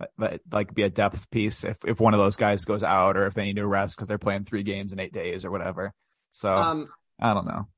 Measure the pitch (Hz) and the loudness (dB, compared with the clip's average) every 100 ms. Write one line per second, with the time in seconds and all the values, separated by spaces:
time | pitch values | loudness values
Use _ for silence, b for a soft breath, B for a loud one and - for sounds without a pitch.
0 | - - 107 82 - 104 98 - 101 87 | -14 -6 -6 -6 -4 -4 -2 0 0 2
1 | 101 - - 113 104 - - - - 113 | 0 0 -4 -2 -2 -2 -6 -4 -2 4
2 | 113 104 98 - 104 101 110 104 87 95 | 6 8 6 4 2 2 0 0 2 4
3 | 95 98 101 107 101 101 104 98 101 - | 4 4 0 -2 -4 -2 0 0 -2 -4
4 | 104 104 104 101 101 104 101 98 98 95 | -6 -4 -2 -4 -4 -4 -4 -6 -6 -8
5 | 92 101 87 90 92 95 92 87 98 - | -8 -6 -6 -6 -6 -6 -6 -6 -8 -10
6 | _ _ _ - 104 95 165 156 147 - | _ _ _ -4 0 2 2 -2 -8 -16
7 | _ - 117 101 85 82 104 | _ -2 0 0 -2 -6 -10